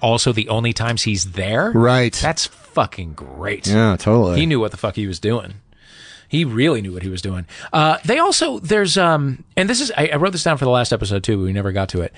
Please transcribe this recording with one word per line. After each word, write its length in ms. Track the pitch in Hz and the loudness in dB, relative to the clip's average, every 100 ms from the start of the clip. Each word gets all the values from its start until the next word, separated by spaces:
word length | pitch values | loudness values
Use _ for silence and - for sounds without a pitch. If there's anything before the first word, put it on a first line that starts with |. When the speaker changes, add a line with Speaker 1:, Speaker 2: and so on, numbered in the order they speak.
Speaker 1:
also 300 | 117 117 131 | 2 2 2
the 160 | 110 110 | 0 0
only 240 | 113 117 | 0 0
times 300 | - 117 113 | -2 -2 -2
he's 300 | 110 95 92 | -2 -2 -4
there, 380 | 92 92 117 208 | -6 -2 0 2
Speaker 2:
Right. 400 | 117 120 127 120 | 4 4 4 2
Speaker 1:
that's 320 | - 151 160 - | 0 -2 -2 -6
fucking 680 | - - - 110 - 82 | -10 -4 -2 -2 -4 -12
great. 540 | 76 67 69 98 101 95 | -12 -16 -10 -8 -6 0
Speaker 2:
Yeah, 280 | 107 110 90 | 4 4 2
totally. 440 | 104 117 95 87 | 4 4 4 2
Speaker 1:
He 60 | 160 | 2
knew 120 | 131 | 2
what 140 | 107 | 0
the 40 | - | -2
fuck 200 | 110 - | -6 -4
he 100 | 101 | -6
was 140 | 87 | -4
doing. 340 | 104 117 95 101 - _ - - - - _ | -2 -2 -4 -16 -20 _ -20 -20 -20 -20 _
He 160 | 160 | -2
really 380 | 147 113 156 120 | 0 2 2 2
knew 100 | 98 | -4
what 120 | 90 | -8
he 40 | 90 | -8
was 140 | 92 | -6
doing. 240 | 101 92 85 - - | -6 -6 -8 -14 -4
Uh, 260 | 160 156 160 | 2 2 2
they 140 | 160 285 | 0 2
also, 400 | 370 - 339 214 | 2 2 -2 -4
there's, 400 | 165 214 190 190 | 0 0 2 2
um, 460 | 175 156 139 127 - - | 2 2 0 -4 -6 -2
and 140 | 196 | 0
this 100 | 247 | 0
is, 120 | 269 139 | -2 -2
I, 120 | 160 | 0
I 40 | 147 | 2
wrote 160 | 190 | 0
this 100 | 175 | 0
down 140 | 170 143 | 0 0
for 80 | |
the 80 | 127 | 2
last 200 | 123 123 | 2 2
episode 300 | 110 104 101 | 0 0 -2
too, 140 | 107 101 | 0 0
but 80 | |
we 80 | 92 | 0
never 180 | 101 98 | -2 -2
got 180 | 98 95 | -2 -2
to 100 | 90 | -4
it. 120 | 82 | -4